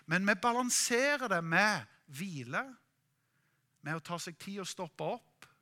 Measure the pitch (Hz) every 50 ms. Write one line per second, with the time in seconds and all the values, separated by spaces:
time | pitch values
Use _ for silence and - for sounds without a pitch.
0 | - - 160 180 196 202 220 190 - 240 233 240 254 247 - - - - 240 233
1 | 262 285 294 285 262 233 196 170 165 165 165 175 202 214 208 160 110 - _ _
2 | _ - 143 135 185 202 175 139 123 117 143 196 247 269 254 - _ _ _ _
3 | _ _ _ _ _ _ _ _ _ _ _ _ _ _ _ _ - 143 156 165
4 | - - 175 170 - 185 165 - - 196 196 202 190 156 - - 185 160 - -
5 | 156 160 214 240 - _ _ _ - - _ _